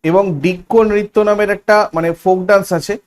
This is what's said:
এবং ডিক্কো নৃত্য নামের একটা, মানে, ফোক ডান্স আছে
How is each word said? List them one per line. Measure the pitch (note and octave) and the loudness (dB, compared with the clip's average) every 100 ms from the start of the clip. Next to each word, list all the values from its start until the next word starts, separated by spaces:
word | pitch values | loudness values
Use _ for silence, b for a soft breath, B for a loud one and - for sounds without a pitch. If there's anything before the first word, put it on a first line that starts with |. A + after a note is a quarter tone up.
এবং | D#3+ F3+ G3+ D3+ | 2 0 0 -2
ডিক্কো | D#3+ F3+ - A3+ | -4 -4 -2 0
নৃত্য | A3 G#3 G#3 - | 2 0 -2 0
নামের | G#3 G#3 G#3 | 0 0 0
একটা, | G3+ - G#3+ G3+ | -2 2 2 2
মানে, | E3 E3 | -2 -4
ফোক | E3+ F#3+ F#3 | -2 -2 -2
ডান্স | F#3 G3 F#3 | 2 0 0
আছে | F3 - G3+ | -6 -4 -10